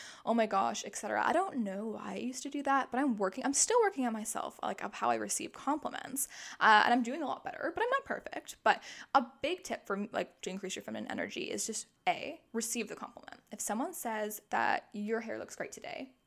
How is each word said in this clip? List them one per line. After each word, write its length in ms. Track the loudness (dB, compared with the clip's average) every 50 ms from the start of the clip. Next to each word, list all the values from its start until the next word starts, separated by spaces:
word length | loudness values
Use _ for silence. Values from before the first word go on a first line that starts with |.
| -16 -16 -16 -6 0
"Oh 80 | 2 4
my 120 | 4 4
gosh," 380 | 4 4 2 2 2 0 -2 -6
et 100 | -8 -8
cetera. 260 | -8 -4 -2 0 2 4
I 60 | 4 4
don't 240 | 4 2 2 -2
know 300 | -2 -2 -2 -2 -4 -6
why 260 | -6 -6 -6 -8 -8 -6
I 20 |
used 260 | -4 -6 -6 -6 -6 -8
to 60 | -6
do 140 | -6 -2 2
that, 260 | 4 4 4 2 2
but 120 | 0 2
I'm 160 | 4 2 4
working, 280 | 2 2 0 0 0 -2
I'm 80 | 0 4
still 240 | 4 4 6 6 6
working 260 | 6 6 4 2 -2
on 60 | 0 -2
myself, 440 | -2 -6 -4 -4 -4 -4 -4 -6 -4 -4
like, 180 | -4 -2 -2
of 120 | -6 -8 -4
how 160 | 0 2 2
I 60 | 2
receive 360 | 2 0 -2 -2 -4 -4 -6
compliments. 800 | -10 -6 -2 -2 -2 0 -2 -6 -6 -6 -8 -6 -4 -4 -4 -4 -6 -14 -14 -12 -2 4
Uh, 220 | 6 8 8 8 8
and 80 | 6 6
I'm 100 | 4 2
doing 180 | 0 -2 -4
a 60 | -2
lot 160 | -4 -4 -4 -6
better, 300 | -10 -8 -4 -4 -4 -2
but 80 | 0 0
I'm 60 | 2
not 160 | 0 0 0
perfect. 500 | -2 -8 -6 -6 -10 -10 -10 -10 -12 -12 _ 4
But 180 | 4 4 4 0 -14 -14 -16 -10 _ 4
a 120 | 4 4 2 -8 -6
big 240 | -4 -4 -4 -4 -6
tip 200 | -8 -8 -8 -4
for, 220 | -6 -4 -4 -4 -4 -4
like, 260 | -4 -4 -4 -8 -12
to 80 | -10 -8
increase 280 | -8 -6 -6 -8 -8
your 60 | -8 -8
feminine 280 | -8 -8 -8 -6 -6
energy 400 | -6 -6 -6 -6 -4 -6 -6 -4
is 160 | -4 -4 -4
just, 200 | -4 -6 -8 -10 _ _ _ 2
A, 320 | 4 4 4 4 2 -6 -10 _ _ -2
receive 340 | -2 -2 0 -2 -2 -2
the 80 | -4 -6
compliment. 460 | -8 -8 -10 -10 -16 -18 -18 -20 -20 _ -16
If 80 | -10 -6
someone 340 | -2 -2 0 0 0 -2 -4
says 480 | -6 -4 -4 -2 -2 -2 -4 -4 -8 _ 0
that 360 | 2 4 4 4 4 2 -2 _ -8
your 260 | -6 -2 -2 -2 -2
hair 180 | -2 -4 -8
looks 200 | -8 -8 -10 -8
great 160 | -10 -10 -10 -10
today, 380 | -12 -10 -10 -8 -10 -10 -12 _ _ _